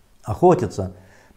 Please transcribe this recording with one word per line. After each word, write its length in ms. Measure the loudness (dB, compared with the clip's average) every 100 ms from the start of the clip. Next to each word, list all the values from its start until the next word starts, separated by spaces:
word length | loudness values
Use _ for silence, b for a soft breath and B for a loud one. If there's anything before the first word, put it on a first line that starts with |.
| _ _
охотятся. 720 | -12 0 2 4 0 -6 -10 b b b b